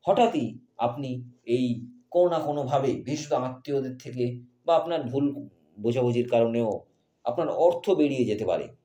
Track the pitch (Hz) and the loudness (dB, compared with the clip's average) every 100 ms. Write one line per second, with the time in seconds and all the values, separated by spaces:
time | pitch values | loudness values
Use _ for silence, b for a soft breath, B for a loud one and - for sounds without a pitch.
0 | - 247 233 156 113 - _ _ 123 127 | 2 4 4 2 -4 -8 _ _ -2 -2
1 | 135 123 123 _ - 120 127 120 - - | -6 -8 -10 _ -2 0 0 -2 -8 -20
2 | _ 175 175 165 143 147 131 139 135 - | _ 2 4 2 -2 -4 0 0 2 -2
3 | 123 151 - 135 127 - - 139 131 127 | -4 -6 -2 -2 -2 -8 -4 -4 -4 -10
4 | 127 123 123 120 - _ - 160 165 165 | -12 -4 -4 -4 -14 _ 2 2 2 -4
5 | 123 139 143 139 - _ 76 87 107 120 | -2 -2 -2 -4 -14 _ _ -4 -2 0
6 | 123 120 120 120 117 117 113 92 - _ | 2 0 2 4 4 2 0 -4 -10 _
7 | _ _ - 120 156 - 170 170 - 180 | _ _ -6 -2 -2 2 2 2 0 2
8 | 147 131 123 101 95 82 - - | 2 2 0 0 -2 -2 -4 -14